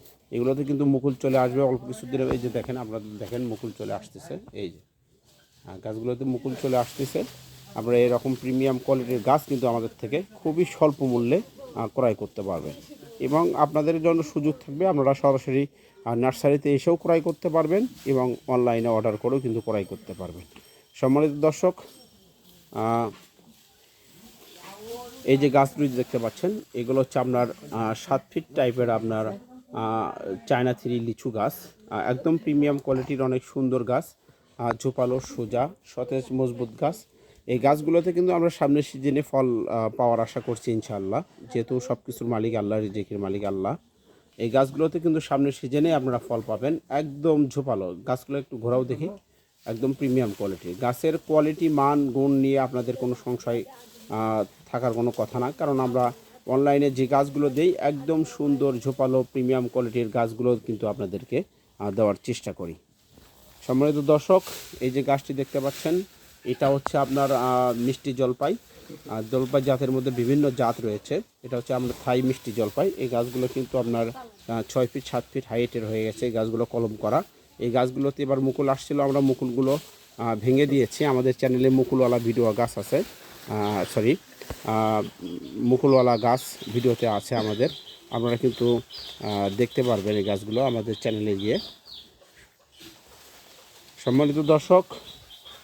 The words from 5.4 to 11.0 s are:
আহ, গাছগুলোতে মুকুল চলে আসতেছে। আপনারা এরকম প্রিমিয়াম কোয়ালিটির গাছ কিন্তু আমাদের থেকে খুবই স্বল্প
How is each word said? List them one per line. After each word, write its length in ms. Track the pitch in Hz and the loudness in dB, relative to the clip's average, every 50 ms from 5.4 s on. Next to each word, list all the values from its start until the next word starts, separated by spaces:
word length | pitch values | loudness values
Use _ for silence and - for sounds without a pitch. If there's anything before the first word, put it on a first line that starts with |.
| _ _ _ _ - | _ _ _ _ -20
আহ, 140 | - 90 95 101 | -20 -18 -14 -12
গাছগুলোতে 400 | 107 110 110 113 123 123 120 135 | -10 -10 -8 -6 -6 -6 -4 -4
মুকুল 300 | 135 127 120 - 135 127 123 - | -4 -4 -4 -4 -6 -6 -4 -2
চলে 140 | 139 127 | 0 0
আসতেছে। 480 | 123 120 - - - 135 131 - 160 220 254 - - - - - - - - - | 0 0 -2 -4 -8 -8 -4 -4 -4 -6 -6 -8 -18 -20 -20 -20 -20 -20 -14 -10
আপনারা 240 | 110 110 117 123 120 | -6 -2 2 4 4
এরকম 360 | 120 123 123 117 - 131 131 | 4 4 4 2 0 -2 -4
প্রিমিয়াম 440 | 120 - 127 127 131 131 135 131 127 | -4 -4 -2 -2 0 2 0 0 0
কোয়ালিটির 420 | 127 - 139 131 123 120 127 120 101 | 0 0 0 0 0 -2 -2 -2 2
গাছ 200 | 127 135 151 147 | 2 2 2 2
কিন্তু 220 | - 143 127 120 123 | 0 -4 0 0 0
আমাদের 200 | 117 117 113 113 - - | 0 0 -2 -4 -8 -8
থেকে 220 | - 117 135 156 196 - - | -8 -4 -4 -4 -6 -6 -12
খুবই 300 | - - 160 151 160 180 | -6 -4 -2 0 0 0
স্বল্প 380 | - - - 160 156 139 - | -2 0 2 2 2 2 2